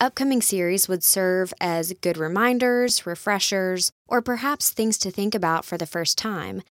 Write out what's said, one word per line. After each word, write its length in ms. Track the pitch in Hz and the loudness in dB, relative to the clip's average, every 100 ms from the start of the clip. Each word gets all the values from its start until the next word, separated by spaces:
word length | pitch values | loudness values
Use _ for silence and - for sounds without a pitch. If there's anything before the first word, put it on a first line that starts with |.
upcoming 400 | 254 - 269 254 | -2 0 2 2
series 480 | - 190 175 190 190 | 2 2 0 0 0
would 160 | 185 - | 2 2
serve 480 | 196 185 185 185 - | 2 2 2 0 -2
as 320 | 175 165 165 185 | -2 -2 -2 -2
good 160 | 180 160 | -2 -2
reminders, 880 | 160 190 240 247 247 247 247 - 180 | -2 2 2 4 2 2 2 0 -2
refreshers, 880 | 170 - 196 - 196 185 185 - - _ | -6 -2 0 0 0 0 0 -2 -4 _
or 120 | 240 | 0
perhaps 500 | 233 233 277 285 - | 0 -2 -2 -2 -2
things 260 | - 220 214 | 0 0 0
to 140 | 190 | -2
think 220 | 185 202 | -2 -2
about 300 | 214 170 165 | 0 0 0
for 140 | - 170 | -2 -6
the 80 | 165 | -6
first 320 | 170 165 - | -4 -2 -2
time 440 | 220 185 190 190 - | -2 -6 -6 -10 -12